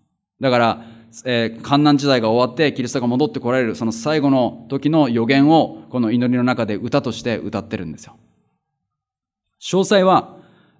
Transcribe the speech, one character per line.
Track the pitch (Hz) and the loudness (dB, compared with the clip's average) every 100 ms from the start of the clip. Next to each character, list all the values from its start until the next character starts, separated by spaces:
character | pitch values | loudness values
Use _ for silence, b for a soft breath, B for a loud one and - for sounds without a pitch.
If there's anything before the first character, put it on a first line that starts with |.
| _ _ _ _ | _ _ _ _
だ | 131 | 0
か | 120 | 2
ら、 | 113 92 B B B - | 2 -2 B B B -12
え | 127 120 113 113 | -4 -2 -2 -6
ー、 | |
患 | 120 143 | 0 4
難 | 147 143 | 4 4
時 | 139 | 2
代 | 127 | 2
が | 110 | 2
終 | 117 123 | 2 0
わ | |
っ | 123 | 0
て | 147 | -2
キ | - | -2
リ | 117 | -6
ス | |
ト | 131 | -4
が | 120 | -2
戻 | 123 147 | 0 -2
っ | |
て | 110 | -2
こ | 117 | -2
ら | 131 | -2
れ | 117 | -2
る | 101 | -2
そ | |
の | 113 | -6
最 | 117 151 156 | -4 -4 0
後 | 139 | 2
の | 135 113 - - | 2 0 -4 -10
時 | 139 147 | -4 0
の | 160 135 | 2 2
予 | 117 113 | 0 2
言 | 135 147 | 4 6
を | 160 110 - - | 4 2 -4 -8
こ | 127 | -4
の | 113 | 0
祈 | 120 123 | 0 0
り | 123 | 0
の | |
中 | 123 120 | 0 -2
で | 110 101 | -4 -6
歌 | 120 143 | -4 -4
と | 127 | -4
し | 113 | -6
て | 123 104 | -4 -6
歌 | 98 110 | -6 -8
っ | |
て | 95 107 | -8 -10
る | |
ん | 82 | -10
で | 71 | -14
す | |
よ。 | - - _ _ _ _ _ _ _ _ _ _ _ _ _ _ | -20 -20 _ _ _ _ _ _ _ _ _ _ _ _ _ _
詳 | - 185 | -2 -2
細 | 190 202 | 2 4
は、 | 190 175 - b b b b | 4 2 0 b b b b